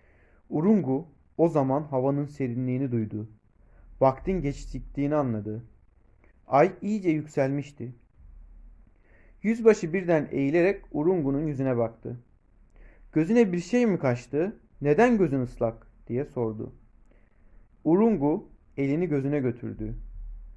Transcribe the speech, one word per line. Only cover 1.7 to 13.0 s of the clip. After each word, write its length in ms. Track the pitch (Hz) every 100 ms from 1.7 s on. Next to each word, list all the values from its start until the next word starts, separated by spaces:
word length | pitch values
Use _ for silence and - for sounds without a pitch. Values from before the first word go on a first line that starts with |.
| 139
havanın 440 | 151 131 135 143 143
serinliğini 640 | 147 127 117 127 127 135
duydu. 360 | 120 104 107 110 - _ _ _ - - -
Vaktin 400 | 135 131 185 185
geciktiğini 720 | 143 - - 131 - 143 143
anladı. 500 | 151 131 107 107 110 117 _ _ _ _ _ - _ -
Ay 260 | 131 185 -
iyice 280 | 202 214 180
yükselmişti. 840 | 156 147 147 135 143 139 - 120 127 _ _ - - - - - - - _ _ - - -
Yüzbaşı 500 | 202 233 220 214 165
birden 360 | 190 175 160 135
eğilerek 520 | 139 139 170 185 202 -
Urungu'nun 540 | 147 165 185 139 139 156
yüzüne 300 | 131 135 120
baktı. 440 | 113 - 120 123 - _ _ _ _ - - -